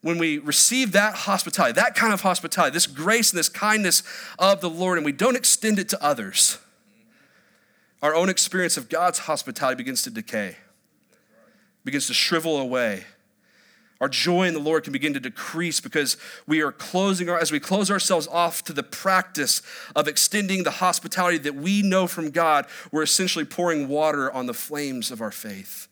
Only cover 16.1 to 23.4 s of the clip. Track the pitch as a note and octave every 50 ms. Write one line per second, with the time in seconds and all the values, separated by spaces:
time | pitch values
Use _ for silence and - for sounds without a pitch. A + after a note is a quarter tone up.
16.1 | - - - - - - - - D3+ D#3 D#3 C#3+ - - - - - F3+ F#3+ G3
17.1 | F#3+ F3+ F3+ E3+ F3 E3 E3+ D3+ D3+ D3 - - F#3+ G3+ G#3 G3 G3+ F#3+ - -
18.1 | F#3+ E3 D3 - - E3+ E3+ E3+ E3 - - - D#3+ C#3 - - - - - F#3+
19.1 | F#3+ F#3 F#3 - - D#3 C#3 B2 - - - - - - - - - D3 D3 D3+
20.1 | D3 - - - - G#3+ G3+ F#3 F#3+ F#3 F3+ D#3 - - F#3 F3+ E3+ - - G#3+
21.1 | - F#3 F3+ F3 F3 D#3+ C3+ D3 C#3 C#3 C#3+ F3 G3+ G#3 G3+ G3 F#3 F#3+ F#3 F3
22.1 | F3 - E3 D#3 C3+ E3+ E3+ D#3+ D3+ C#3+ - - - - - - - D#3 D#3 D3
23.1 | - - F#3 F3+ - E3